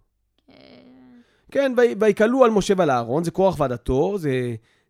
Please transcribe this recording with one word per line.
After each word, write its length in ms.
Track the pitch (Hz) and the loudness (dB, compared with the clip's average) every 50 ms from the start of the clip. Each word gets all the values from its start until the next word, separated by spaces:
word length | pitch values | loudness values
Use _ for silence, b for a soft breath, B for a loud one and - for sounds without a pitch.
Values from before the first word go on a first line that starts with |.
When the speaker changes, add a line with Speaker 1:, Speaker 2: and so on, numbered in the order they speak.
| _ _ _ _ _ _ _ _ _ _ | _ _ _ _ _ _ _ _ _ _
Speaker 1:
אה. 60 | _ _ 135 131 247 247 254 254 254 262 254 254 247 240 b b b b b b | _ _ -20 -20 -20 -20 _ -20 -20 _ -20 -20 -20 -20 b b b b b b
Speaker 2:
כן, 220 | - 269 277 269 247 240 | -2 -2 -2 0 2 2
"וי-, 180 | 247 240 240 196 | 2 2 2 2
ויקהלו 440 | 220 214 202 - 214 226 247 269 254 | 2 2 4 4 2 2 4 4 4
על 60 | 226 | 4
משה 220 | 220 202 175 - 196 185 | 4 2 0 0 0 0
ועל 140 | 180 147 | 0 0
אהרון", 320 | 131 120 117 113 127 160 175 | 0 -2 -2 -4 -4 -4 -4
זה 80 | 165 | -4
קורח 280 | - - 190 190 160 143 | -2 0 0 0 0 -2
ועדתו, 580 | 147 127 123 117 - - 127 131 160 190 202 202 | -4 -4 -4 -6 -6 -4 -2 -2 -2 -2 -4 -4
זה, 380 | 156 143 131 127 123 120 117 110 - _ _ _ _ _ | -4 -4 -4 -4 -4 -6 -8 -12 -14 _ _ _ _ _